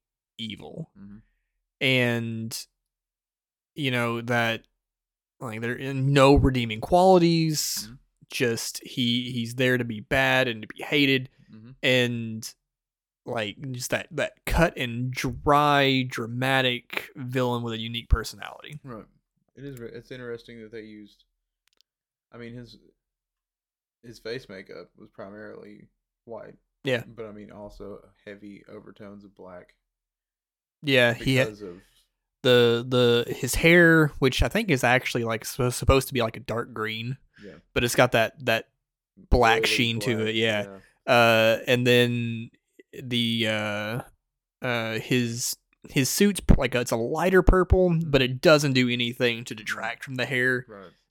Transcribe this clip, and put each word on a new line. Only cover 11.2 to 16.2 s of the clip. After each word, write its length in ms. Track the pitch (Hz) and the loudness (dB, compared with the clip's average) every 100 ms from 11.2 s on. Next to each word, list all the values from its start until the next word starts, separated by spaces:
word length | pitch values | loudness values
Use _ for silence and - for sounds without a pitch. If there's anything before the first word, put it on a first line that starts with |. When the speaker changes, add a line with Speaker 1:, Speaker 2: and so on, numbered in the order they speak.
| 131 _ _ | -2 _ _
Speaker 2:
Mm-hmm. 180 | 110 113 135 | -20 -20 -6
Speaker 1:
And, 720 | 139 127 120 120 113 110 - - _ _ _ _ _ _ - | 0 2 2 -2 -8 -10 -12 -18 _ _ _ _ _ _ -10
like, 300 | 120 107 - 135 | -6 -6 -8 -12
just 200 | 123 127 | -10 -4
that, 160 | 117 95 | -6 -6
that 220 | 143 123 - - | -6 -6 -6 -4
cut 300 | - 170 - | 0 0 0
and 320 | 123 117 127 | -8 -6 -6
dry, 920 | 127 - 127 151 143 147 143 135 131 127 | -6 -6 -4 2 4 4 4 4 2 -2
dramatic 1000 | - | -6